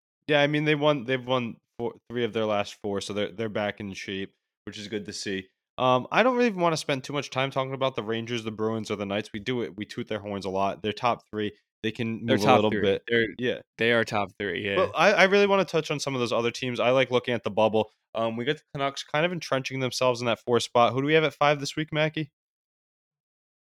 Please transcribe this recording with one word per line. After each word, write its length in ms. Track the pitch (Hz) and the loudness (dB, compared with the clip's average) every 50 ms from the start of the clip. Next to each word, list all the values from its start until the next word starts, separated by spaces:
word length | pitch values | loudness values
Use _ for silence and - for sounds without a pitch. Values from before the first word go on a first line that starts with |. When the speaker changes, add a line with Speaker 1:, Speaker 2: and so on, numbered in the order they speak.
| _ _ _ _ _ - | _ _ _ _ _ 2
Speaker 1:
Yeah, 140 | 151 143 | 4 4
I 60 | 143 147 | 4 4
mean, 180 | 151 151 156 | 4 2 2
they 100 | 151 151 | 2 2
won, 300 | 143 147 151 147 139 113 | 4 4 4 4 2 0
they've 180 | 123 131 127 120 | 0 -2 -2 0
won 320 | 123 131 127 120 113 - - _ _ _ - | 0 0 0 0 -4 -6 -10 _ _ _ -8
four, 160 | 117 113 - - _ - | -6 -6 -8 -10 _ -8
three 140 | 117 123 120 | -4 -2 -2
of 100 | 110 101 | -2 0
their 120 | 113 110 | -2 0
last 320 | 107 104 101 101 - - - - | 0 0 -2 -2 -4 -8 -8 -6
four, 180 | 104 98 98 | -4 -4 -4
so 120 | - - 101 | -4 -4 -4
they're, 180 | 104 101 - | -4 -4 -4
they're 180 | 90 98 113 110 | -4 -6 -6 -4
back 300 | 95 110 104 104 - - | -4 -2 -4 -4 -4 -6
in 140 | 107 98 92 | -10 -10 -10
shape, 400 | - - - 98 95 98 - _ _ _ _ _ _ _ | -10 -10 -8 -8 -8 -8 -10 _ _ _ _ _ _ _
which 120 | 107 101 107 | -16 -14 -14
is 100 | 101 95 | -12 -8
good 180 | 113 104 95 | -8 -8 -8
to 80 | 104 95 | -8 -10
see. 340 | - - 107 98 95 92 - _ _ _ _ _ - | -10 -8 -6 -6 -6 -8 -10 _ _ _ _ _ 0
Um, 300 | 123 127 127 127 120 - | 2 4 4 4 2 0
I 140 | - 180 220 | 2 2 2
don't 140 | 254 247 240 | 2 2 2
really 140 | 247 233 | 0 0
wanna 260 | 196 180 170 170 160 151 | 0 0 0 0 0 0
spend 260 | - - 143 131 - | -2 -4 -4 -4 -4
too 80 | - 139 | -6 -6
much 160 | 147 127 - | -6 -6 -4
time 220 | - 131 135 139 | -2 -2 -2 0
talking 220 | - 139 131 135 135 | 0 -2 -4 -4 -4
about 220 | 127 135 131 131 120 | -2 -2 -2 -2 -4
the 40 | 104 | -4
Rangers, 400 | 107 113 113 113 113 123 117 110 | -4 -4 -4 -4 -4 -6 -4 -4
the 60 | 113 | -6
Bruins, 380 | 107 104 107 110 113 113 107 - | -4 -2 -2 -2 -2 -2 -4 -4
or 60 | 107 | -4
the 100 | 98 104 | -4 -4
Knights. 260 | 98 98 107 107 - - | -2 -2 -4 -4 -6 -10
We 60 | 107 | -8
do 200 | 101 127 127 120 | -6 -4 -4 -2
it, 140 | 107 76 87 | -4 -6 -6
we 100 | 104 104 | -10 -10
toot 220 | - - 127 113 - | -10 -8 -10 -8 -6
their 120 | 113 101 | -6 -6
horns 260 | 98 104 101 98 90 | -6 -6 -6 -6 -4
a 40 | 98 | -2
lot. 320 | 92 95 98 98 - 82 | -2 0 0 0 -2 -2
They're 120 | - 107 101 | -4 -4 -4
top 300 | - 123 120 110 - - _ | 0 0 0 0 0 -4 _
three. 220 | - 107 104 104 - _ _ _ _ _ - | -6 -4 -4 -4 -6 _ _ _ _ _ -6
They 80 | 110 | -6
can 340 | 107 - 117 113 113 104 110 | -4 -2 -4 -4 -4 -4 0
Speaker 2:
They're 120 | 117 131 104 | 0 2 4
Speaker 1:
move 60 | 101 | 6
a 40 | 123 | 6
Speaker 2:
top 80 | 127 | 6
Speaker 1:
little 160 | 110 104 110 | 6 4 2
Speaker 2:
three. 100 | 110 101 | 2 2
Speaker 1:
bit. 220 | 90 98 98 - - - | 2 2 2 0 -2 -2
Speaker 2:
They're, 200 | 120 117 113 101 - - | 0 0 0 -2 -4 -4
Speaker 1:
Yeah. 220 | 123 120 90 60 - _ _ - | -4 -4 -4 -4 -8 _ _ -2
Speaker 2:
they 140 | 113 117 | 0 2
are 120 | 120 117 113 | 4 2 2
top 260 | - 117 104 101 92 - - | 0 0 -2 -2 -4 -6 -6
three, 260 | 101 98 87 95 104 | -6 -4 -4 -4 -2
yeah. 100 | 98 98 131 | -2 0 0
Speaker 1:
But 140 | - - - | 0 0 2
I, 160 | 151 170 202 | 2 4 4
I 120 | 202 165 185 | 6 6 6
really 200 | 190 196 202 202 196 | 6 6 4 4 4
wanna 180 | 196 196 180 | 4 2 0
touch 260 | - - 160 151 - | 0 0 -2 -2 -2
on 80 | 151 127 | -4 -4
some 160 | - 139 139 | -4 -4 -2
of 60 | 127 | -2
those 100 | 120 110 | 0 0
other 180 | 110 113 117 117 | 0 0 0 0
teams. 300 | 113 - 131 127 120 110 | -2 -2 -4 -4 -2 2
I 120 | 107 123 | 2 4
like 200 | 127 135 131 - | 4 4 4 4
looking 220 | 127 120 - 127 120 | 2 0 0 0 -2
at 100 | 110 - | -2 -4
the 80 | 113 | -2
bubble. 400 | 95 110 107 110 104 110 104 - _ _ _ _ - | 2 2 4 4 4 2 0 0 _ _ _ _ -4
Um, 220 | 113 113 113 113 117 | -4 -2 -2 -4 -4
we 80 | 120 | -4
got 100 | 135 151 | -4 -4
the 80 | 151 - _ - | -4 -8 _ -8
Canucks 300 | 143 139 139 135 - - | -4 -4 -4 -4 -6 -8
kind 220 | - 147 151 165 | -4 0 0 0
of 80 | 180 185 | 0 -2
entrenching 480 | 160 - - 135 131 131 - 131 135 | -4 -4 -2 -2 -2 -2 -4 -4 -4
themselves 400 | 131 123 - - 127 127 123 117 | -4 -2 0 2 2 2 2 2
in 60 | 123 117 | 0 0
that 120 | 110 - | 0 0
fourth 240 | _ 123 120 117 - | _ 2 2 2 2
spot. 300 | - - 120 117 110 117 | 2 4 4 4 6 4
Who 80 | 131 | 0
do 60 | 139 147 | 0 4
we 60 | 156 | 4
have 120 | 160 156 | 4 4
at 80 | 143 - | 2 0
five 260 | - 147 147 151 143 | 2 2 4 4 2
this 160 | 139 - - | -2 -6 -6
week, 160 | 156 156 - | -6 -6 -4
Mackie? 400 | - 151 156 156 - 156 156 - _ _ _ _ _ _ _ _ _ _ _ _ _ _ _ _ _ _ _ _ _ _ _ _ _ _ | -2 0 0 0 -2 -4 -6 -8 _ _ _ _ _ _ _ _ _ _ _ _ _ _ _ _ _ _ _ _ _ _ _ _ _ _